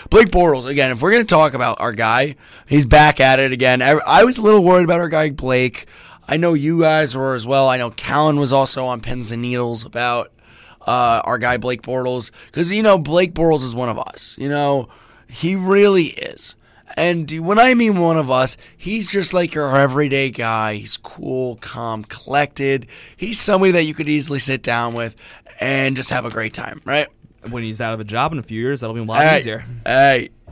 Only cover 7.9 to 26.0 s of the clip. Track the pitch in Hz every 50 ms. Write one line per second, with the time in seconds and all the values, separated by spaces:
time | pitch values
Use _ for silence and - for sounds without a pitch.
7.9 | - - - - - 143 151 156 151 143 143 127 131 135 135 131 - 135 131 127
8.9 | 123 117 107 113 123 127 120 107 117 117 120 123 123 123 123 120 117 110 110 117
9.9 | - 117 120 123 120 120 - - _ _ _ _ _ _ - - - _ - -
10.9 | 117 127 123 120 117 110 - - 120 120 113 123 123 123 107 127 127 113 - -
11.9 | 127 127 127 127 127 127 113 - - - - - - 147 170 170 196 214 220 214
12.9 | 196 185 147 139 156 175 190 175 170 - 165 165 160 147 131 127 117 120 123 120
13.9 | 110 - - - - - - - - - 131 139 143 143 143 143 143 139 120 -
14.9 | - _ _ _ _ _ _ _ 123 - - 170 190 196 185 185 196 202 202 202
15.9 | 196 185 165 - - - 127 - - - - - - - _ _ _ _ _ -
16.9 | - - 160 175 175 170 156 143 156 160 165 175 202 220 240 254 254 233 233 220
17.9 | 202 180 170 165 165 160 147 127 127 127 131 127 - - - - _ _ - 170
18.9 | 208 226 208 175 - 202 185 - - 180 175 170 - 151 147 139 131 139 139 139
19.9 | 127 143 147 139 135 139 135 135 113 - 117 113 113 110 110 110 107 104 104 104
20.9 | - - - - - - - 135 131 131 127 123 117 110 - - - 117 117 117
21.9 | 113 110 104 - - - - - 135 143 143 139 - - 139 139 139 135 123 -
22.9 | - - - - - - 185 180 135 - - - 208 190 190 190 175 175 160 156
23.9 | 151 160 156 147 151 151 139 139 143 135 - - 131 131 - 123 117 117 120 117
24.9 | 117 117 117 113 - _ - - - - _ - - - - 131 139 139 135 135
25.9 | 135 127